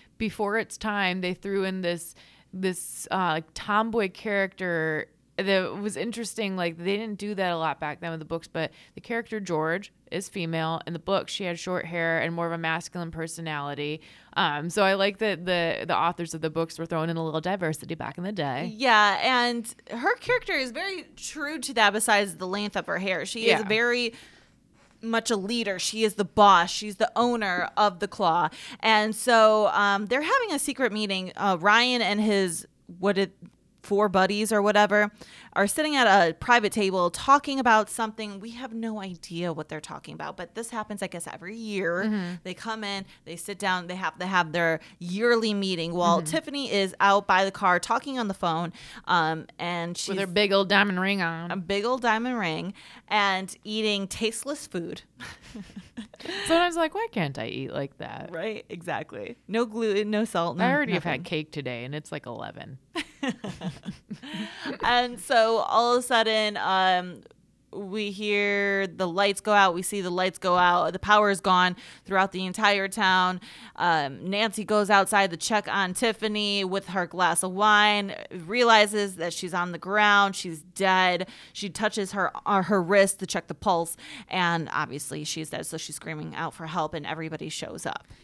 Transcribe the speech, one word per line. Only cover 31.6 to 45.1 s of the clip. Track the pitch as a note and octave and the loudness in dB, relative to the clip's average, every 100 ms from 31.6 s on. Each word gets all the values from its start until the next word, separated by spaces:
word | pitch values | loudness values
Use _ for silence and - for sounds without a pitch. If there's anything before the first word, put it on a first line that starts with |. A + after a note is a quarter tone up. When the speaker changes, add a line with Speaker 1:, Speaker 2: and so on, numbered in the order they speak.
| G3 A3 B3 B3 | 6 6 6 2
Speaker 2:
and | G3 G#3 | 2 2
his, | G#3+ G3+ F#3 E3 - _ - F3+ | 4 4 2 -2 -10 _ -20 -2
what | F#3+ F#3+ | 0 2
it, | F#3 - E3+ _ _ _ | 0 -4 -20 _ _ _
four | - G3+ G#3 | -2 2 4
buddies | F#3 F#3+ G#3 G#3+ | 4 4 2 2
or | G#3+ | 2
whatever | G#3 G#3 G#3 G#3 G#3 - - - - | 4 4 6 4 2 -2 -20 -20 -6
are | - G3+ | 0 0
sitting | - D4+ C#4+ | 2 0 4
at | A3+ | 6
a | G3 E3+ | 8 6
private | D#3+ - A#3+ G#3 | 2 4 4 4
table | - F#3+ F#3 F3 | 0 0 2 0
talking | - - C#4+ C#4+ C4+ | 0 4 4 4 0
about | A#3+ A3 G#3 | 4 4 2
something. | - A3 G#3+ G#3+ G3 | -4 -6 -6 -10 -10
We | A3+ | -14
have | A#3+ B3+ | -12 -10
no | A3+ A3+ G#3+ | -8 -8 -8
idea | F#3+ F3 - E3 F3 | -10 -12 -10 -6 -4
what | D#3 D#3 | -4 -8
they're | D#3 | -10
talking | - D#3+ - D#3 | -12 -14 -14 -12
about, | D3+ - | -10 -10
but | E3+ G#3+ | -12 -10
this | A#3 | -8
happens, | A#3 G#3+ G#3 | -8 -8 -8
I | F#3 | -8
guess, | F3 - | -8 -12
every | - F3 A3+ | -12 -14 -12
year. | A3 G3 E3+ F3 G#3+ | -6 -2 0 0 0
Speaker 1:
Mm-hmm. | G#3 F3 F3 | 0 -4 -8
Speaker 2:
They | F#3 F3+ | -10 -10
come | A3+ A3 | -8 -6
in, | G3+ G3 F#3+ - - | -6 -8 -10 -18 -16
they | E3+ | -12
sit | - F#3+ | -10 -4
down, | G3 F3+ F3 | -2 -2 -4
they | F#3 | -6
have | E3+ - | -6 -6
to | F3+ | 0
have | F#3 E3 | 0 2
their | E3+ E3 D#3+ - - | 2 0 0 -6 -14
yearly | F3 | -8